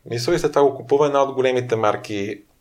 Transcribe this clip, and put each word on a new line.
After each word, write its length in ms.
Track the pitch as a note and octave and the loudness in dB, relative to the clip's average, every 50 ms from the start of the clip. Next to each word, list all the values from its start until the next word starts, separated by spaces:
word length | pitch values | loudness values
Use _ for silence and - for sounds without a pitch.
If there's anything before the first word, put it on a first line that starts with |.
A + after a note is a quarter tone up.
| _ - | _ -8
Мисля, 240 | A2+ A#2+ A#2+ - F3 | -8 -4 -2 -2 0
и 40 | D#3+ | 0
след 140 | - D3 | 0 0
това 100 | - D3 | 2 4
го 120 | C#3+ C3+ - | 2 2 2
купува 320 | - A#2 B2 C#3 C#3 D3+ | -2 -2 0 2 2 2
една 160 | D3 C#3+ C#3 | 2 2 2
от 120 | C#3 C3+ C3+ | 0 0 0
големите 420 | B2+ B2+ C3 B2+ B2 B2 B2 A#2 | 0 0 0 0 0 0 -2 0
марки, 640 | A2 A2 G#2 - - - - G#2+ G2+ G2 G#2 G#2 - - _ _ _ | 2 2 0 0 0 -4 -8 -6 -6 -6 -6 -8 -10 -14 _ _ _